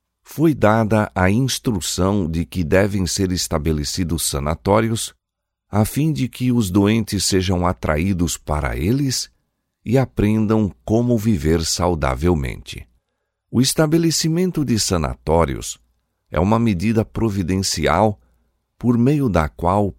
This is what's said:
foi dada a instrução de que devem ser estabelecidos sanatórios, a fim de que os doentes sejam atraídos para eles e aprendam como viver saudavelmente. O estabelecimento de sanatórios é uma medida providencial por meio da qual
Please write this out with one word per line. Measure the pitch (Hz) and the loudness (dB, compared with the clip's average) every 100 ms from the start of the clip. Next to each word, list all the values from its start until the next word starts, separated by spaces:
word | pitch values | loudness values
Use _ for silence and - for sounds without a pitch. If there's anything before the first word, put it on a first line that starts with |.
| _ _ | _ _
foi | - - 165 | -12 0 0
dada | 110 104 110 107 107 107 | 4 4 4 2 0 0
a | 95 92 | 0 2
instrução | 110 131 - 131 95 - - 92 104 80 | 2 0 -2 -4 -4 -4 -2 0 0 -2
de | 82 80 | -4 -4
que | 92 | -4
devem | 78 92 104 101 87 | 2 2 2 0 -2
ser | - 92 | -2 -2
estabelecidos | 90 - 85 78 76 71 - 82 82 | -2 -2 -2 0 -2 -4 -4 -2 -2
sanatórios, | - 71 73 80 98 107 113 113 - - _ _ _ _ _ | -4 -4 -4 -2 2 2 2 -2 -8 -14 _ _ _ _ _
a | 101 | 0
fim | 107 135 160 | 0 0 -2
de | 135 123 | 0 -4
que | - 127 | -2 0
os | 120 95 | 0 2
doentes | 101 101 110 101 98 | 2 4 2 0 -2
sejam | - 95 92 90 87 | 0 0 0 0 0
atraídos | 90 82 76 95 87 82 - | -2 -2 0 0 0 -2 -4
para | - 76 67 | -4 -4 -4
eles | 60 85 139 135 123 - _ _ _ _ _ | -2 -2 0 -2 -4 -8 _ _ _ _ _
e | - 131 | -2 0
aprendam | 123 - 104 110 107 110 101 - | 0 0 2 2 2 2 0 -4
como | - 113 123 117 | 0 2 2 2
viver | 110 90 78 82 78 | 2 0 2 0 0
saudavelmente. | - 87 82 67 64 87 82 62 50 - - - _ _ _ _ _ _ | -2 0 0 -2 0 2 2 -2 -8 -14 -16 -18 _ _ _ _ _ _
O | - | 0
estabelecimento | 135 - 156 170 165 151 160 165 185 165 | 0 0 0 2 0 0 -2 0 -2 -2
de | 127 110 | -2 0
sanatórios | - 90 67 - - 82 73 57 - - _ _ _ _ _ | 0 -2 -2 -6 0 2 0 -2 -10 -14 _ _ _ _ _
é | - | -2
uma | 95 113 | 0 2
medida | 117 87 107 110 | 0 0 0 0
providencial | 104 - 110 101 82 95 92 - 69 85 107 101 _ _ _ _ _ - | -2 -2 -4 -2 -2 -2 -2 -2 0 4 2 0 _ _ _ _ _ -4
por | 120 117 | 0 2
meio | 127 147 131 | 2 2 2
da | 87 76 | 0 -2
qual | - 85 101 101 | -2 0 0 0